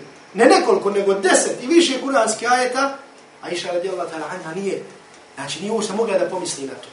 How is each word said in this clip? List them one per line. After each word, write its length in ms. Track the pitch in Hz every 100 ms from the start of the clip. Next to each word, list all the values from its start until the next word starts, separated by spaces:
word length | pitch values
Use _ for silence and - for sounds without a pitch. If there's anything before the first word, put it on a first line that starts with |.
| - - -
ne 120 | 190 247
nekoliko, 440 | 381 - 196 202
nego 240 | 202 196
deset 500 | 196 185 170 - -
i 40 | 247
više 340 | 339 - 262
kuranskih 500 | 269 269 220 - 240
ajeta, 460 | 247 254 254 277 - - - - -
a 80 | 156
Iša 220 | 175 175
radijallahu 380 | 175 190 180 165
ta'ala 260 | 160 151 180
anha 180 | 160
nije, 300 | 170 196 170 - - - - - -
znači, 240 | 139 156
nije 100 | 202
uopšte 220 | 220 196
mogla 240 | 196 208 190
da 120 | 175
pomisli 380 | 180 165 143 135
na 60 |
to. 160 | 131 -